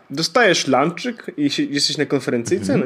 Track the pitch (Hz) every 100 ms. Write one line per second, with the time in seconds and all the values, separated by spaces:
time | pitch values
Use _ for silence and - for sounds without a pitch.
0 | - 139 165 247 226 165 - 123 151 170
1 | 247 226 - - 143 - 147 143 - -
2 | 143 143 131 123 117 185 190 247